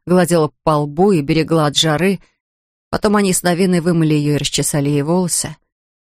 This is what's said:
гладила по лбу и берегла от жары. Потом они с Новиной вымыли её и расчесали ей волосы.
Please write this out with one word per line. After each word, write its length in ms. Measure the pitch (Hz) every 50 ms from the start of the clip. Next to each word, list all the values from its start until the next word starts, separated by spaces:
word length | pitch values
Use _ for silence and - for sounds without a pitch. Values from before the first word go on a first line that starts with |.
| -
гладила 460 | - 180 180 175 - 175 170 156 143 _ _ -
по 160 | 165 156 147
лбу 320 | 147 147 143 147 185 208 202
и 100 | 160 143
берегла 420 | 139 160 160 156 143 160 160 151
от 140 | 147 139 -
жары. 420 | - 160 151 147 170 196 196 170 _ _ _ _ _ _ _ _ _ _ _ _ _ -
Потом 260 | - - - 220 202
они 160 | 208 202 190 175
с 100 | - -
Новиной 380 | 180 175 165 196 180 180 175
вымыли 320 | 151 180 175 170 160 156 156
её 220 | 151 147 147 147
и 20 |
расчесали 540 | 139 139 - - - 147 - - 151 139 143
ей 100 | 147 147
волосы. 560 | 139 151 170 185 185 170 - - - - 151 - _ _ _ _ _ _ _ _